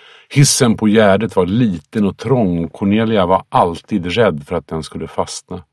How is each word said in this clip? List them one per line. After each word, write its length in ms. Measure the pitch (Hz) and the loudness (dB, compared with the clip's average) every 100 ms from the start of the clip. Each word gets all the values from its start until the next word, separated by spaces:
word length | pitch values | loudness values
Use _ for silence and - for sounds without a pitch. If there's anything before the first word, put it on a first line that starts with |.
| - - _ | -20 -20 _
Hissen 480 | 139 143 - 123 104 | 2 2 4 2 2
på 100 | 110 | 2
Gärdet 480 | 110 104 98 110 - | 4 4 2 0 -2
var 100 | 90 | 0
liten 600 | 110 117 85 - 113 101 | 0 -2 -4 -8 -2 -2
och 120 | - | -4
trång 480 | 113 127 98 85 82 | -2 0 0 -2 -4
och 80 | |
Cornelia 520 | - 101 107 113 107 90 | -4 0 0 2 0 2
var 180 | 95 - | 0 0
alltid 560 | 131 95 82 - 104 85 | 0 0 -2 -6 -6 -4
rädd 380 | 90 110 76 71 | 0 0 0 -6
för 80 | 85 | -8
att 120 | - | -6
den 160 | 80 | -10
skulle 240 | 76 80 80 | -10 -12 -10
fastna. 560 | - 90 - - 90 - | -8 -8 -10 -14 -16 -16